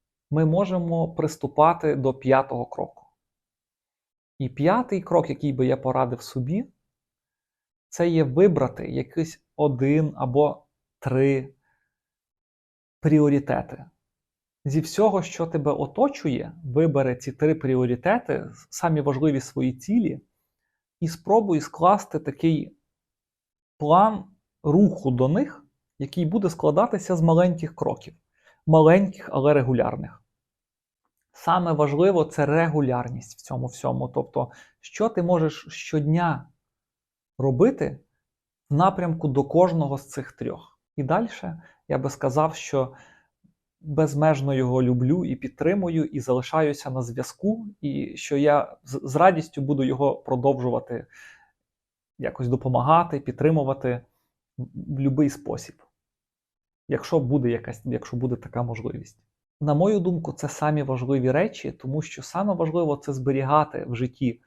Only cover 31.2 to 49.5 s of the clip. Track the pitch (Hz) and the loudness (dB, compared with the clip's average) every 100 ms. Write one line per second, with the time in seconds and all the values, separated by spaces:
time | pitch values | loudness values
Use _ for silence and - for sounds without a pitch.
31.2 | _ - - 180 175 151 147 143 185 180 | _ -8 -2 0 2 2 2 4 4 4
32.2 | 151 - 139 156 165 151 135 123 120 123 | 2 0 2 2 2 2 0 0 -4 -10
33.2 | - - - 131 127 - 131 127 127 135 | -12 -18 -10 -8 -8 -6 -4 -4 -4 -4
34.2 | 131 135 123 - - _ - - 220 220 | -4 -4 -6 -8 -20 _ -14 -4 -2 0
35.2 | 175 180 160 151 - - - 156 147 160 | 0 2 0 -2 -14 -16 -4 -2 0 2
36.2 | 170 139 - _ _ _ _ _ _ _ | 0 -2 -8 _ _ _ _ _ _ _
37.2 | _ - 135 127 214 269 147 135 _ _ | _ -4 0 4 2 2 -4 -6 _ _
38.2 | _ _ _ _ - 143 185 190 175 165 | _ _ _ _ -2 2 2 2 -4 -2
39.2 | 151 131 139 160 180 165 139 135 - - | -2 0 2 4 4 2 -2 -4 -8 -12
40.2 | 135 - 117 - - _ _ - 135 175 | -12 -10 -10 -10 -14 _ _ -8 -2 -2
41.2 | 233 - 180 165 - _ - 143 135 - | -2 -8 -12 -12 -16 _ -6 -4 -4 -4
42.2 | 139 131 156 - - 139 131 - - _ | -2 0 0 -2 -4 -4 -4 -8 -20 _
43.2 | _ _ _ _ _ _ 156 147 156 139 | _ _ _ _ _ _ -6 -2 0 2
44.2 | 156 143 139 135 127 127 127 123 127 175 | 2 2 0 0 2 2 2 2 2 0
45.2 | - 127 - - 156 202 180 160 151 139 | -2 -6 -8 -4 0 0 0 -2 -2 -4
46.2 | 120 127 123 160 156 143 143 131 120 120 | -2 -2 0 0 0 -2 -6 -6 -6 -8
47.2 | 127 - 196 226 214 - 143 139 - - | -10 -6 -4 -4 -8 -10 -6 -6 -8 -10
48.2 | - 143 147 147 - - - 135 139 143 | -4 2 4 4 0 -8 -12 -10 -4 4
49.2 | 185 165 156 | 4 4 -2